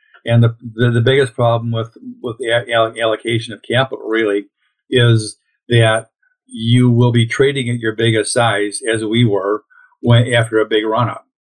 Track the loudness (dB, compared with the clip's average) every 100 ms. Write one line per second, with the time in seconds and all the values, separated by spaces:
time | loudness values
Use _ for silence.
0 | _ _ 0 4 2 0 -8 -2 0 2
1 | 2 2 2 0 0 0 -2 -6 -6 -12
2 | -20 -12 -12 -8 -2 -2 0 0 0 -2
3 | -2 -2 -2 -4 -4 -12 -4 -2 -2 -6
4 | -4 -2 0 -2 -4 _ _ _ _ 2
5 | 4 2 -2 -12 _ _ -2 2 2 0
6 | -6 _ _ _ _ -6 0 2 4 4
7 | 2 2 0 0 0 0 -4 -4 -4 -2
8 | 0 0 0 0 0 0 -4 -4 -4 -4
9 | -2 0 2 0 -2 -4 -8 _ _ _
10 | 2 2 2 0 0 0 0 0 0 -2
11 | -2 -6 -16 _